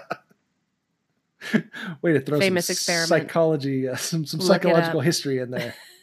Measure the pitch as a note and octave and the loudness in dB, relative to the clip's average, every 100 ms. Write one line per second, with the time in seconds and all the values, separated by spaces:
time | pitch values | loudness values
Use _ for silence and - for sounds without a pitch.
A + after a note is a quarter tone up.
0 | - - _ _ _ _ _ _ _ _ | -6 -16 _ _ _ _ _ _ _ _
1 | _ _ _ _ - - - - G3 D#3 | _ _ _ _ -2 -2 -2 -10 -12 -4
2 | F3 D3 C#3 D3 G3 F3+ E3+ F3+ - E3+ | 0 0 2 2 2 2 0 -2 -2 0
3 | E3 E3 D#3 E3+ D#3+ D3+ C#3 C3+ C3 B2+ | 2 2 2 2 2 2 -2 -2 -2 -4
4 | - E3 D3 D#3+ F#3 F3+ F3 E3 E3 D#3+ | -4 -4 -4 -2 2 4 4 4 2 0
5 | C#3+ E3 C#3+ B2+ B2 B2 A#2 - - - | 0 0 -2 -4 -4 -6 -8 -12 -20 -20